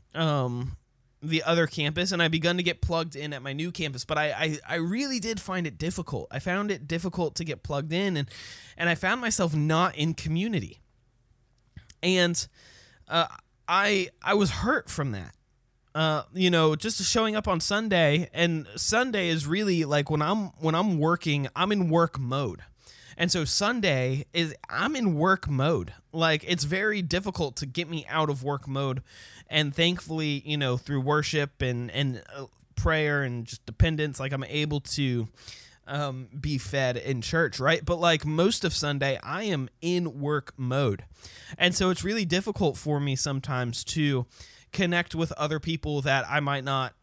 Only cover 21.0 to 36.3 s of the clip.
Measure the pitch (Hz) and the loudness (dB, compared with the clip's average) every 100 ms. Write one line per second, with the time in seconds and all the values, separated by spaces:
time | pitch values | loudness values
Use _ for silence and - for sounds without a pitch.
21 | 156 170 160 143 135 - 190 208 170 165 | 2 2 2 0 0 0 2 2 4 4
22 | 165 139 123 135 117 - - - - - | 2 0 -2 -2 -2 -6 -14 -20 -20 -20
23 | - - 170 180 147 - 202 247 196 135 | -14 -2 0 2 2 2 0 2 2 2
24 | 127 135 - 170 160 - - 127 220 285 | 0 -2 -4 -2 -2 -4 -8 -2 -2 0
25 | 214 151 175 190 - 135 143 143 85 - | 2 4 4 2 0 0 2 2 -2 -10
26 | _ 160 165 151 - 175 147 185 214 208 | _ 0 2 2 0 -2 0 0 0 0
27 | 170 175 202 180 147 - 139 147 160 165 | 0 -2 -2 -2 -4 -4 -6 -4 -4 -6
28 | - 156 151 139 135 143 143 135 139 131 | -4 0 0 0 -2 -4 -4 -2 -2 -2
29 | - - - - - 156 147 139 170 175 | -8 -16 -20 -20 -4 0 0 2 2 2
30 | - 160 151 143 151 147 131 123 - 139 | -4 -4 -2 -2 -2 -2 0 0 0 -2
31 | 131 151 143 151 143 - 127 120 120 131 | 2 2 2 0 -2 -2 -2 -2 -4 -2
32 | 139 117 - 139 135 _ _ - 165 156 | -2 -2 -10 -14 -14 _ _ -2 2 2
33 | 151 147 135 120 113 - - - 165 156 | 2 2 0 -4 -8 -12 -4 2 4 4
34 | 151 131 135 135 135 147 151 147 - - | -2 -2 -4 -4 -4 -2 -2 -2 -2 0
35 | 135 120 110 - - - - - - 143 | 0 0 -2 -8 -18 -18 -20 -20 -10 -6
36 | 143 127 127 | -6 -6 -12